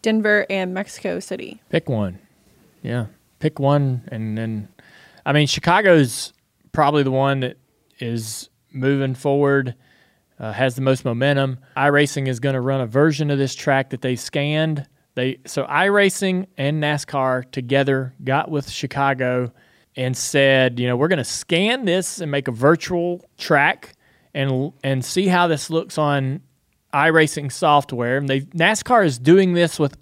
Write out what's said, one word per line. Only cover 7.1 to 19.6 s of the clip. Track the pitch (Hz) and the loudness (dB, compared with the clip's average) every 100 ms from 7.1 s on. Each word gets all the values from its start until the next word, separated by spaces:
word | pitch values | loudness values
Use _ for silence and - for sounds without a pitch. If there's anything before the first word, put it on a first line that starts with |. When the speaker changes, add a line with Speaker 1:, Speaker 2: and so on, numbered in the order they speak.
Speaker 2:
one | 131 135 139 | 0 0 0
that | 127 - _ _ _ _ | -4 -8 _ _ _ _
is | 120 117 110 - - _ _ | -6 -6 -6 -12 -16 _ _
moving | 135 131 139 135 | -4 0 0 0
forward, | 127 147 139 143 139 127 117 _ _ _ _ _ - | -2 -2 2 2 2 0 -8 _ _ _ _ _ -14
uh, | 110 | -10
has | 104 131 120 | -2 -2 0
the | |
most | 131 131 | 0 0
momentum. | 131 117 139 139 135 127 - - | -2 0 0 2 0 -4 -10 0
iRacing | 139 143 143 - 135 | 2 4 2 0 -4
is | 120 | -4
gonna | 139 131 | -2 -2
run | 127 135 | -2 -2
a | 120 | -2
version | 123 156 143 151 | 2 2 2 0
of | 139 | 0
this | 135 | -2
track | - - 135 131 | -2 0 0 0
that | 127 | -6
they | 131 127 | -4 -4
scanned. | - 151 143 151 160 151 139 _ _ | -4 -4 -2 0 -2 -2 -8 _ _
They, | - 127 127 | -4 -4 -4
so | - - 135 | -8 -6 -2
iRacing | 143 196 202 196 - 190 185 190 - | 0 2 4 2 2 -2 -2 -6 -4
and | 139 151 | -2 0
nascar | 151 147 - 143 131 127 127 | 0 -2 -4 -2 0 -2 -4
together | - 123 135 135 135 131 - | -8 0 0 2 0 -2 -8
got | 131 139 156 | -2 0 0
with | 151 135 | -4 -6
Chicago | - 135 139 139 127 127 127 123 - | -8 -8 -2 0 0 0 -2 -4 -8